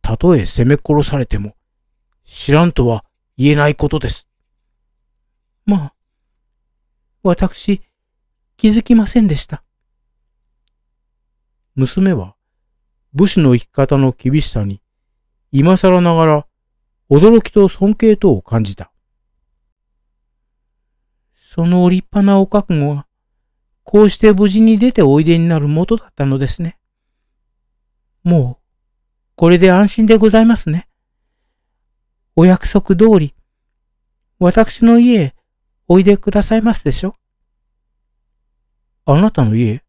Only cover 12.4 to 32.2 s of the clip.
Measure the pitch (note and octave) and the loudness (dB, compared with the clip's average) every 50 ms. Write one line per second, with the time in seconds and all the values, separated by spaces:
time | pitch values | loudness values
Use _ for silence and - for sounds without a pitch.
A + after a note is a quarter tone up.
12.4 | _ _ _ _ _ _ _ _ _ _ _ _ _ _ - C#3 G3 G3+ - F#3+ | _ _ _ _ _ _ _ _ _ _ _ _ _ _ -2 -2 0 0 2 0
13.4 | D#3+ C3+ B2 A#2 - _ _ - C3+ - C#3+ C#3 C3+ C3 B2 _ - B2+ C3+ D#3 | 2 2 2 0 -2 _ _ -4 -2 -2 0 0 0 -2 -4 _ -6 -4 -2 -2
14.4 | - - - A2+ G2+ G2 G2 - _ _ _ _ _ _ _ _ _ _ _ _ | -4 -4 -6 -6 -6 -6 -8 -12 _ _ _ _ _ _ _ _ _ _ _ _
15.4 | _ _ - C3+ C#3+ E3+ F#3+ F3+ - F#3 F3+ F3+ F3 E3+ E3 E3 D#3+ D#3+ D3+ D3 | _ _ -2 0 0 2 0 2 2 2 2 2 0 0 0 0 0 0 0 -2
16.4 | - _ _ _ _ _ _ _ _ _ _ _ _ _ C#3 D3 F3 A3 A#3 A3+ | -4 _ _ _ _ _ _ _ _ _ _ _ _ _ 2 4 6 6 4 4
17.4 | G#3 - _ G#3 G3 F#3 - - G3 G3+ G#3+ - - A3 G#3 - - F#3+ B2 F#2+ | 2 0 _ 2 2 2 0 -2 -2 -2 -2 0 0 0 0 2 0 0 -2 -2
18.4 | - - A2+ A2+ A2 G2+ G2 - - _ _ _ _ _ _ _ _ _ _ _ | -4 -6 -4 -4 -4 -6 -10 -16 -20 _ _ _ _ _ _ _ _ _ _ _
19.4 | _ _ _ _ _ _ _ _ _ _ _ _ _ _ _ _ _ _ _ _ | _ _ _ _ _ _ _ _ _ _ _ _ _ _ _ _ _ _ _ _
20.4 | _ _ _ _ _ _ _ _ _ _ _ _ _ _ _ _ _ _ _ _ | _ _ _ _ _ _ _ _ _ _ _ _ _ _ _ _ _ _ _ _
21.4 | _ _ - - E3 E3+ F3+ F3+ F3+ F3+ F#3 F#3 - _ - G3+ G3 G3+ G3+ G3 | _ _ -8 -4 -2 0 0 2 2 2 0 -2 -6 _ -4 -2 0 2 2 0
22.4 | G3 G3 - G#3 G3 - F3 D3+ C#3+ D3 D3 C#3+ C#3+ _ _ _ _ _ _ _ | 0 0 -2 -4 -2 -2 -4 -2 -2 -4 -6 -8 -12 _ _ _ _ _ _ _
23.4 | _ _ _ _ _ _ _ _ _ - - G#3 G#3+ G3+ - - - G#3+ G#3 F#3 | _ _ _ _ _ _ _ _ _ 0 2 4 4 4 2 2 2 2 4 4
24.4 | G#3 G3+ F#3+ G#3+ A3 A3+ A3+ G3+ A#3 B3+ - - E3+ C3+ C#3 D3+ D#3+ E3 E3+ E3 | 0 0 2 2 2 2 2 2 0 0 0 2 2 2 2 2 2 0 0 0
25.4 | E3 E3+ E3 D#3+ D3 D3 D3+ D#3+ F3+ - A3+ A3 - _ _ - C#3 C#3 C3+ C3+ | 0 -2 -2 -2 -2 -2 -2 -4 -2 -2 -4 -6 -6 _ _ -6 -4 -4 -4 -4
26.4 | C#3 C3 - - E3+ E3 - _ _ _ _ _ _ _ _ _ _ _ _ _ | -6 -8 -8 -8 -10 -12 -12 _ _ _ _ _ _ _ _ _ _ _ _ _
27.4 | _ _ _ _ _ _ _ _ _ _ _ _ _ _ _ _ _ E3+ F3 D#3+ | _ _ _ _ _ _ _ _ _ _ _ _ _ _ _ _ _ 0 0 0
28.4 | B2+ B2 B2+ _ _ _ _ _ _ _ _ _ _ _ _ _ _ _ _ - | 0 -4 -8 _ _ _ _ _ _ _ _ _ _ _ _ _ _ _ _ 0
29.4 | E3+ E3+ F3+ E3+ F#3+ F#3+ F3+ F#3 G#3 G3+ - - A3 G#3+ A3+ A3 G#3 A3 G#3+ A3 | 2 2 4 4 4 2 4 2 0 0 0 -2 2 2 2 4 4 4 4 4
30.4 | A3+ A3+ A#3 - - D#3+ D3+ F3 - _ _ _ _ _ _ _ _ _ _ _ | 4 2 2 0 -2 -6 -6 -8 -8 _ _ _ _ _ _ _ _ _ _ _
31.4 | _ _ _ _ _ _ _ _ _ _ _ _ _ _ _ _ | _ _ _ _ _ _ _ _ _ _ _ _ _ _ _ _